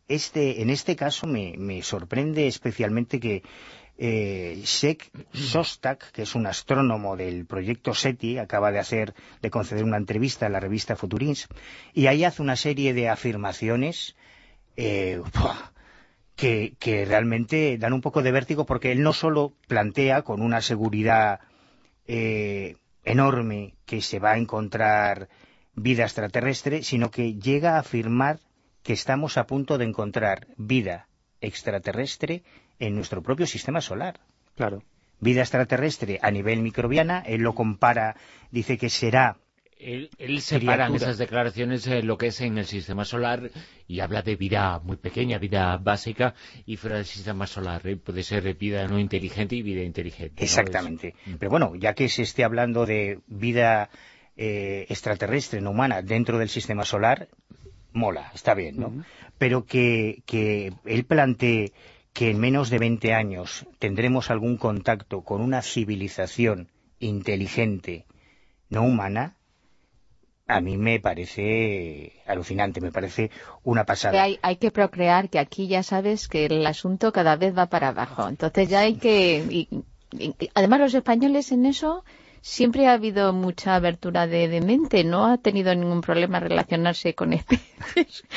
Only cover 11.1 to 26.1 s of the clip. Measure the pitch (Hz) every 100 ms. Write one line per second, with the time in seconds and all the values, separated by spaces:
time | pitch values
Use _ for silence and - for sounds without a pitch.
11.1 | 113 143 139 - - - - - - 135
12.1 | 143 175 - 143 127 147 139 139 123 117
13.1 | 107 123 104 101 90 110 120 143 170 -
14.1 | - - - - _ _ - 113 101 92
15.1 | 90 85 - - - - - - - _
16.1 | _ _ - 135 110 107 - 120 107 101
17.1 | 107 117 113 113 156 151 117 113 131 143
18.1 | 151 131 131 127 151 147 127 127 127 151
19.1 | - 160 151 143 - - 117 104 143 135
20.1 | 131 - 104 113 117 - 113 110 107 110
21.1 | 113 107 98 _ _ _ _ _ _ -
22.1 | 117 113 107 104 101 95 76 _ _ -
23.1 | 120 139 127 113 104 98 - - 110 -
24.1 | 104 107 110 113 110 107 110 107 107 104
25.1 | 98 95 _ _ _ _ - 110 120 110